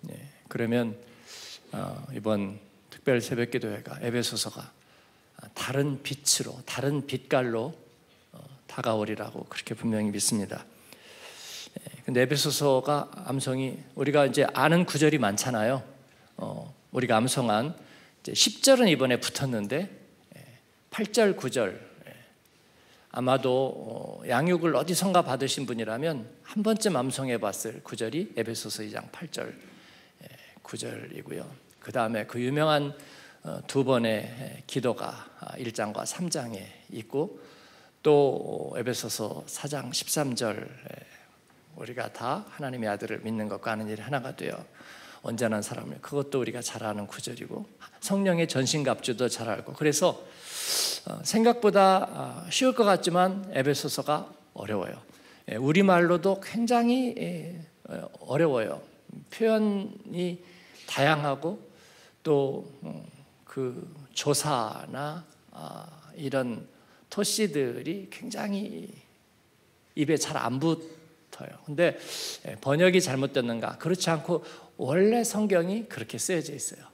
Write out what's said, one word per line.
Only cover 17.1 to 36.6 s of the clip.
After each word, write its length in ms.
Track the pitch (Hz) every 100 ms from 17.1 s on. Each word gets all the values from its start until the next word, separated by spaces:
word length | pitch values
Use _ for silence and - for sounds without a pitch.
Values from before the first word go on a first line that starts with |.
| 113
암송한 580 | 127 139 120 107 139 175 - - - _
이제 120 | -
십 300 | - - -
절은 240 | - 262 226
이번에 320 | 143 131 120
붙었는데, 580 | - - 135 117 101 139 196 - - _ _ -
예, 100 | - - _ _ _
팔 180 | - 214
절, 280 | - 214 185
구 160 | 131
절, 360 | 123 101 - - - -
예, 80 | - - _ _ _ _ _ _ _ _
아마도, 1120 | 123 127 131 127 127 131 - 110 113 - -
어, 40 | -
양육을 480 | 123 165 175 165 139
어디선가 460 | 151 175 190 180
받으신 440 | 160 127 135 - 127
분이라면 640 | 117 110 113 160 143 110 -
한 200 | - 214
번쯤 320 | 208 220 214 147
암송해 420 | 131 127 135 117
봤을 440 | 101 95 113 -
구절이 500 | - 113 110 147 208 -
에베소서 460 | 110 113 110 -
이 60 | 107
장 200 | 110 -
팔 160 | - 160
절, 300 | - - - - - - - - _
예, 40 | - - - -
구 160 | - -
절이고요. 680 | 120 113 - - - - - - _ _
그 120 | -
다음에 340 | 127 110 113 107
그 160 | 120
유명한, 560 | 123 143 156 151 143 143 - - - -
어, 180 | 156 - -
두 160 | 135
번의, 280 | 131 127 113
예, 500 | 110 - 120 135 - -
기도가, 640 | 139 123 110 - - - -
아, 180 | - -
일 140 | 120
장과 340 | 113 107 104 -
삼 240 | - 175
장에 360 | 156 120 104